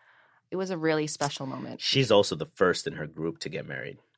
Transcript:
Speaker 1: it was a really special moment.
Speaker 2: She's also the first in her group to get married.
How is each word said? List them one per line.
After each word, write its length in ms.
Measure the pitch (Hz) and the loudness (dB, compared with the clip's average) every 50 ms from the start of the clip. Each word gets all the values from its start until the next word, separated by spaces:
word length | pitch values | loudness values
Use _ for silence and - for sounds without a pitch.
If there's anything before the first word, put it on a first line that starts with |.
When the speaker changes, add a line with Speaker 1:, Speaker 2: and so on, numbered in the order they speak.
| _ _ _ _ _ _ _ _ _ - | _ _ _ _ _ _ _ _ _ -10
Speaker 1:
it 60 | - | -6
was 140 | 185 190 185 | -6 -4 -4
a 80 | 190 160 | -4 -2
really 300 | 156 160 156 151 151 151 | 0 2 2 2 0 -2
special 380 | - - 147 143 - - 139 | -2 -2 -2 -4 -2 -4 -8
moment. 360 | 131 131 127 127 120 120 - | -8 -8 -10 -10 -12 -12 -8
Speaker 2:
She's 300 | - - - 131 135 120 | -4 0 2 2 6 6
also 240 | 107 101 101 - 92 76 | 8 6 6 6 2 -4
the 80 | 78 | -6
first 420 | - _ - 95 90 85 - - 78 | -8 _ 4 4 4 4 2 0 -6
in 60 | 78 | -6
her 140 | 78 80 76 | -6 -10 -10
group 320 | - 78 80 85 80 - | -8 -4 -4 -4 -4 -6
to 100 | - 80 | -10 -10
get 180 | 80 76 - - | -8 -10 -10 -10
married. 300 | 69 65 62 - - - _ _ _ | -10 -10 -10 -12 -14 -16 _ _ _